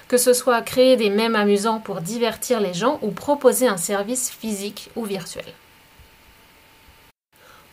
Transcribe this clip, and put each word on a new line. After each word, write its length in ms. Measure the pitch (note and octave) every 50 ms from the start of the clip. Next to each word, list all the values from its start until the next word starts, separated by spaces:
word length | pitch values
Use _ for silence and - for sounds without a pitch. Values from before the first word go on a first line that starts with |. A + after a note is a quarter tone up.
| -
que 120 | - B3+ A#3+
ce 160 | - B3+ B3
soit 260 | B3 - C4 A#3+ A3+
créer 360 | A3 - - B3+ B3+ C4 C4
des 120 | A3 A3+ G3+
mèmes 260 | G3 G#3+ A3+ A#3 A3+
amusants 440 | G#3+ G#3 G#3 G3+ G3 G3+ A#3 A3 A3
pour 240 | - G3+ F#3 F3+
divertir 580 | E3 F3+ A#3 A#3 A#3 A3 G#3+ - - - A#3+ A3
les 140 | F3+ F3+ F3+
gens 240 | E3+ G#3+ A3 - -
ou 100 | - G#3
proposer 560 | F3 - - C#4+ C#4+ C#4+ - B3 G#3 A#3+ B3+
un 120 | A#3 G3 F3
service 520 | - - G3+ G3 G3 G#3+ B3+ B3+ - -
physique 600 | - - - A3 G#3 G3 G3+ G#3 - - - - -
ou 100 | A3+ A3+
virtuel. 400 | G3+ G3 F#3 E3 - - - - - - - _ _ _ _ _ _ _ - - _ _ _ _ _ _ _ _ _ _ _ _ _ _ _ _ - - _ _ _ _ _ _ _ _ _ _ - - - - _